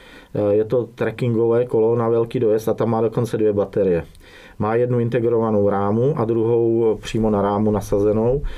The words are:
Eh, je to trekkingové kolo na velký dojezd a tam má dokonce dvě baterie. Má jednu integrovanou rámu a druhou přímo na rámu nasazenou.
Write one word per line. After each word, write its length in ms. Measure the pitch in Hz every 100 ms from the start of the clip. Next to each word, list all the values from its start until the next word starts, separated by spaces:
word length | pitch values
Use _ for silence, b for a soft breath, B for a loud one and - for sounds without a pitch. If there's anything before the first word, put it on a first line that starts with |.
| B B B
Eh, 200 | - 104
je 100 | 104
to 240 | 110 127 113
trekkingové 680 | - 113 110 123 113 117 117
kolo 320 | 123 117 110 120
na 120 | 113
velký 320 | 117 117 127
dojezd 280 | 113 110 110
a 60 |
tam 160 | 104 113
má 100 | 113
dokonce 360 | 113 - 117 110
dvě 160 | 107
baterie. 520 | 101 98 - 98 85 76 B B B B B
Má 160 | 104
jednu 260 | 113 123 123
integrovanou 680 | 117 123 117 117 113 107 101
rámu 440 | 98 101 110 131 151
a 60 |
druhou 760 | 113 117 110 120 117 113 113 104
přímo 280 | - 113 110
na 120 | 104
rámu 280 | 101 101 107
nasazenou. 720 | 104 98 101 104 107 117 139 B